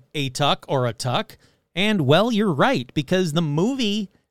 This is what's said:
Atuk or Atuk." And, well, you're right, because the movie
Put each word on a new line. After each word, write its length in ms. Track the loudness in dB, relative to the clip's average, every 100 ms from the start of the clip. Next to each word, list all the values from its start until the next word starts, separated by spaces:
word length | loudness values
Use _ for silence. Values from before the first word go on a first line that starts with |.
| _
Atuk 500 | -6 -6 -2 -2 -2 -2
or 140 | -2
Atuk." 520 | -2 -4 -4 -4 -6 -14 _ _ _ -4
And, 260 | 0 2
well, 300 | 4 4 4
you're 220 | 2 0
right, 400 | 2 2 0 -2
because 400 | -6 -2 0 0
the 80 | 0
movie 680 | 0 0 0 0 -2 -2 -6 _ _